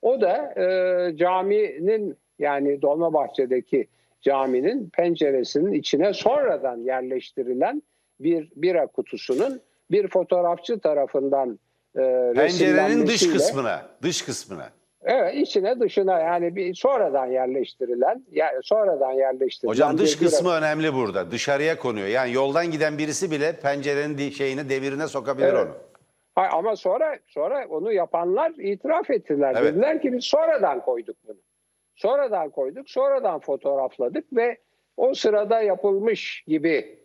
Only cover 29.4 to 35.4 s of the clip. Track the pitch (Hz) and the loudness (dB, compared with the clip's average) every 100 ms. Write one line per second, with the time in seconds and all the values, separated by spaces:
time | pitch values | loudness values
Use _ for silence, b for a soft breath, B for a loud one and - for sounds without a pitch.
29.4 | 139 131 147 156 262 320 277 247 254 285 | 2 2 2 2 0 0 -2 -2 0 2
30.4 | 320 302 190 131 - 120 110 - _ 107 | 2 2 2 0 -2 -4 -6 -16 _ -20
31.4 | _ _ _ _ _ _ 196 277 277 202 | _ _ _ _ _ _ 0 2 0 -2
32.4 | 156 147 135 185 277 - 269 277 226 160 | -4 -4 -4 -4 -10 -2 0 2 0 -4
33.4 | - 139 139 139 127 - 123 208 - 247 | -4 -4 0 -2 -2 -2 -4 -4 -4 -2
34.4 | 240 233 _ _ _ - 254 269 226 208 | -2 -2 _ _ _ 0 0 2 2 2